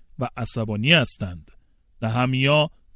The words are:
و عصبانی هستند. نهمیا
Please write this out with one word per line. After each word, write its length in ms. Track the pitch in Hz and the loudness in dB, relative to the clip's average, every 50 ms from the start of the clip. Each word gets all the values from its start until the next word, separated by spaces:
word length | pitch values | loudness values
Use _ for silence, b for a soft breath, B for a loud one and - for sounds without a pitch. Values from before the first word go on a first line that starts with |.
| - - - - | -12 -16 -8 -8
و 100 | 127 123 - | -6 -6 -4
عصبانی 560 | - 120 - - 120 113 110 107 104 110 139 170 | -6 -6 -4 -4 -4 -4 -2 -2 -2 2 4 4
هستند. 580 | 165 127 113 - - - 95 90 82 76 - - - _ _ _ _ _ _ _ - 120 | 4 2 0 -4 -6 -8 -8 -10 -12 -16 -20 -20 -20 _ _ _ _ _ _ _ -6 -4
نهمیا 680 | 110 110 120 127 131 131 131 131 139 147 151 151 156 - - _ _ - | -2 0 0 0 0 0 2 2 4 4 4 2 0 -4 -12 _ _ -4